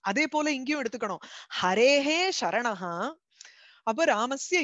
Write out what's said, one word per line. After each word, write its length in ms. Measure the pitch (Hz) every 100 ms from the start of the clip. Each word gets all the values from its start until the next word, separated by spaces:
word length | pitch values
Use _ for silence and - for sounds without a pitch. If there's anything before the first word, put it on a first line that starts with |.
அதே 220 | 196 202 302
போல 240 | 302 302
இங்கேயும் 300 | 277 262 302
எடுத்துக்கணும். 420 | 247 240 214 175 - - -
ஹரேஹே 680 | - 180 202 247 285 277 320 370
சரணஹா. 600 | 370 196 196 247 190 180 170 233 320 _ _ - _ - _ -
அப்ப 180 | 226
ராமஸ்ய 540 | 320 208 240 269 - 359